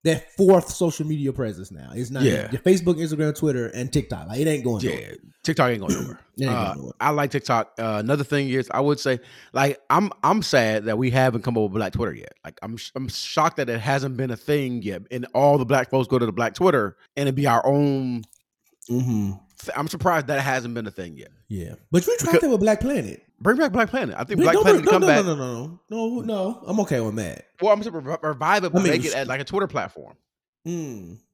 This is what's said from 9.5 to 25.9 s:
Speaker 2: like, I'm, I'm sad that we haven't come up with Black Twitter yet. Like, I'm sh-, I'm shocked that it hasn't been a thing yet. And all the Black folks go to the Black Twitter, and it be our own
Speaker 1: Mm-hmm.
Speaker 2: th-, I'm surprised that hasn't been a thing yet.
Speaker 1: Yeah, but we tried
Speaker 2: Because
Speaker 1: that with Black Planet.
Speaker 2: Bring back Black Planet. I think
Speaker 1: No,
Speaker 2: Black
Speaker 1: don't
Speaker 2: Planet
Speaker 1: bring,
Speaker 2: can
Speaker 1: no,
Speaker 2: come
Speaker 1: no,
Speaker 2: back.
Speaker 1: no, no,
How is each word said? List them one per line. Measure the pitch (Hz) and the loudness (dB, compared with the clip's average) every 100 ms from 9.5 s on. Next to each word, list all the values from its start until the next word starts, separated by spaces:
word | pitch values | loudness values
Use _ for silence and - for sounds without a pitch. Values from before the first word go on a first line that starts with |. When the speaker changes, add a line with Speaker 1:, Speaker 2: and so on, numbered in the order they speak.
Speaker 2:
like, | 127 139 135 _ | 0 0 -2 _
I'm, | 151 202 - | 2 2 0
I'm | 143 208 | 2 2
sad | 165 139 113 110 107 | 4 2 4 0 0
that | 107 | 0
we | 131 | 2
haven't | 127 131 117 | 4 2 2
come | 127 117 | -2 0
up | |
with | 107 | 0
Black | 101 98 | 0 -4
Twitter | - 110 | -4 -6
yet. | 62 - - | -6 -16 -18
Like, | 82 - | -20 -14
I'm | 107 117 | -14 -12
sh-, | - | -12
I'm | 131 131 | -10 -10
shocked | - - - 160 - | -8 -4 0 0 0
that | 127 | -4
it | 117 | -4
hasn't | 110 139 139 127 | -2 -2 -2 -4
been | 131 | -4
a | 113 | -6
thing | - 147 131 123 | -2 -2 0 -6
yet. | 101 90 98 | -6 -8 -8
And | 123 123 | -10 -4
all | 123 143 143 | 2 4 4
the | |
Black | 120 135 - | 4 0 2
folks | 135 123 | 0 2
go | 131 | 2
to | 117 | 0
the | |
Black | 95 117 | 0 -2
Twitter, | - 180 143 101 - _ - | 2 4 4 0 -6 _ -4
and | 139 | -2
it | |
be | 131 139 | 0 4
our | 117 131 | 4 4
own | 143 147 135 131 120 107 _ _ _ _ _ - | 4 2 2 -2 -6 -10 _ _ _ _ _ -4
Speaker 1:
Mm-hmm. | 120 127 110 101 98 _ _ | -2 0 0 -2 -6 _ _
Speaker 2:
th-, | - 135 | -10 -6
I'm | 151 | -6
surprised | 170 185 165 135 | 0 2 2 0
that | 139 | -2
hasn't | 135 131 120 | 0 -2 -4
been | 117 107 | -8 -8
a | |
thing | 95 87 71 | -10 -12 -14
yet. | - _ _ | -20 _ _
Speaker 1:
Yeah, | 101 85 - _ | -10 -10 -14 _
but | 175 370 | 0 2
we | 480 | -2
tried | - | 2
Speaker 2:
Because | 339 | 2
Speaker 1:
that | 311 | 4
with | 220 | 2
Black | 214 214 | 2 2
Planet. | 254 277 107 - _ _ | 0 -2 -4 -10 _ _
Speaker 2:
Bring | 151 254 | 0 2
back | 302 | 2
Black | 180 220 | 2 0
Planet. | 262 220 - | 0 -4 -6
I | |
think | 120 - | -4 2
Speaker 1:
No, | |
Speaker 2:
Black | 349 | 4
Speaker 1:
don't | 359 | 6
Speaker 2:
Planet | 427 392 | 6 6
Speaker 1:
bring, | - | 6
Speaker 2:
can | 381 | 4
Speaker 1:
no, | 370 | 6
Speaker 2:
come | 247 | 4
Speaker 1:
no, | 185 | 2
Speaker 2:
back. | 151 | -2
Speaker 1:
no, | 127 117 | -4 -8
no, | 147 175 _ | -10 -14 _